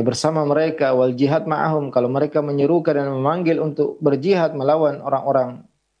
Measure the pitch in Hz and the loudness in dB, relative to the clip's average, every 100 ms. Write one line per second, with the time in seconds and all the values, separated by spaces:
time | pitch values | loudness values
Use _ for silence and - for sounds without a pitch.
0 | 117 120 151 160 147 147 160 156 139 127 | -2 0 -2 0 0 0 0 0 0 2
1 | 127 123 139 156 160 151 156 156 143 127 | 2 2 0 0 -2 -2 0 -2 0 0
2 | 123 135 147 151 147 143 139 170 160 143 | 0 0 0 -2 -2 0 2 2 2 0
3 | 139 135 139 170 165 165 160 143 143 - | -2 -2 -2 0 0 0 -2 -2 -4 0
4 | 147 139 165 190 160 147 131 160 151 139 | 0 0 2 2 2 0 0 2 2 -2
5 | 139 - 139 135 123 120 - _ _ _ | -2 -2 0 0 0 -6 -18 _ _ _